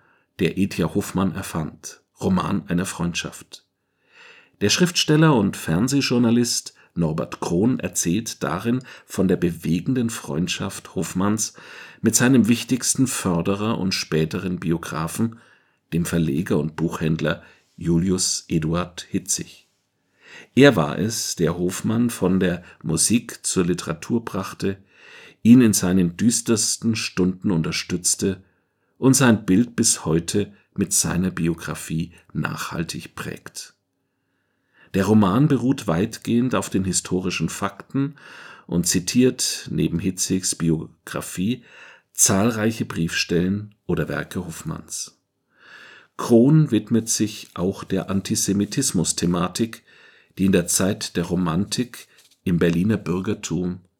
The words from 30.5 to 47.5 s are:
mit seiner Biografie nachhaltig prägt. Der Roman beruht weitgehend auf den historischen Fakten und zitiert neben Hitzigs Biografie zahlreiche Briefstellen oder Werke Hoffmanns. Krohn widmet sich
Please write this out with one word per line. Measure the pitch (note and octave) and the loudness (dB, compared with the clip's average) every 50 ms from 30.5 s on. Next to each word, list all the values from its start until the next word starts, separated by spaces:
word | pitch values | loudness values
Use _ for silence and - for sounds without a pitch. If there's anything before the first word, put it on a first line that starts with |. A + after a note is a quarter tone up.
| - _ _ _ - | -8 _ _ _ -4
mit | - G2+ - | -4 -2 0
seiner | - - - - A2+ E3+ - F2+ | 0 -2 0 0 0 -2 -2 -2
Biografie | - - E2 E2+ D#2+ - - D2+ D#2+ - - - D#2+ D#2+ E2 - - - _ _ - | -2 -2 -2 -2 -2 -2 -6 -10 -10 -10 -8 -6 -4 -4 -4 -6 -10 -20 _ _ -6
nachhaltig | D#2+ - - - - - - - - E2+ - - E2+ - - - | -4 -2 -2 -2 -4 -8 -6 -6 -6 -6 -6 -8 -12 -12 -14 -14
prägt. | - - - - - - - - - - - _ _ _ _ _ _ _ _ _ _ _ _ _ _ _ _ _ _ _ _ _ _ - _ - | -12 -12 -12 -12 -12 -16 -16 -16 -16 -16 -18 _ _ _ _ _ _ _ _ _ _ _ _ _ _ _ _ _ _ _ _ _ _ -12 _ -2
Der | F#2+ F#2+ | 0 4
Roman | G2+ A2 A2 G#2 F2+ F#2+ B2 D3+ D3 | 4 6 6 6 4 4 4 4 4
beruht | C#3 A2+ A#2+ B2+ - - - | 2 2 2 0 -2 -2 -2
weitgehend | - D#2+ E2+ G#2+ A#2 - - - G#2+ A#2 A#2+ B2+ B2+ A2+ | -2 0 0 0 -2 -4 -8 -4 0 0 2 2 2 0
auf | F#2+ - - | -2 -2 -2
den | - G2 F#2 | -2 -2 0
historischen | F#2 F2 - - - F2+ F#2 F#2 F2+ E2 - D#2+ - | 0 -2 -2 -2 -2 -2 -2 -2 -2 -2 -2 -4 -4
Fakten | - - G2 G2 - - - _ - C#3 C#3 C#3+ - - - - - - - - - - - | -4 -4 -6 -6 -8 -10 -14 _ -4 -4 -4 -4 -6 -12 -20 -20 -20 -20 -20 -20 -20 -18 -10
und | - F3 E2+ - | -4 -2 -2 0
zitiert | - - F#2 F2 - - B2 B2+ B2+ B2 - - - - - - - | 0 0 -2 -2 0 2 4 4 4 4 0 -4 -4 -6 -6 -8 -6
neben | - D#2+ D#2+ D#2+ E2+ E2+ | -2 0 0 0 0 -2
Hitzigs | - F#2 F#2 - - - F#2+ F#2+ - - - | -2 -2 -2 -2 -2 -2 -2 -2 -2 -4 -4
Biografie | - E2 E2 D#2+ D#2+ - - _ _ - - - D2 - - - F2 F#2 A2+ B2+ A#3+ - - - - - - - - _ _ | 0 0 0 0 0 -2 -8 _ _ -14 -10 -8 -8 -8 -8 -6 -4 -2 -2 -2 -4 -8 -20 -20 -20 -20 -20 -20 -20 _ _
zahlreiche | - - - - G2+ F#2+ G#2+ A#2+ A2 A2 G#2+ A2+ A2+ - - | -2 0 2 2 4 4 2 2 2 2 0 0 0 -2 -6
Briefstellen | - - - E2 E2+ - - - - F2 E2+ F2 F#2+ G2+ G#2 G#2 G#2 _ _ _ | -6 -4 -4 -4 -2 -2 -4 -2 0 0 0 2 0 -2 -4 -6 -10 _ _ _
oder | - F2 E2 D2+ - | -4 -2 -2 -2 -4
Werke | C#2+ D2+ D#2 - - F#2+ E2+ | -4 -6 -6 -6 -8 -8 -8
Hoffmanns. | E2 D#2+ - - D#2+ D#2+ D#2 D#2+ - - - - - _ _ _ _ _ _ _ _ _ _ - - - - - - - - _ _ _ - | -8 -10 -12 -10 -10 -10 -10 -12 -12 -10 -12 -12 -12 _ _ _ _ _ _ _ _ _ _ -20 -20 -20 -20 -20 -20 -20 -20 _ _ _ -6
Krohn | - - A#2+ A#2 A#2+ C#3+ D#3 D#3 D3+ - | 2 6 6 8 8 8 6 6 6 4
widmet | - G#2+ - - A#2 A2+ A2+ - | 2 0 0 2 0 0 0 0
sich | - - A2 G#2 - - - - | -2 -2 -2 -2 -4 -10 -16 -14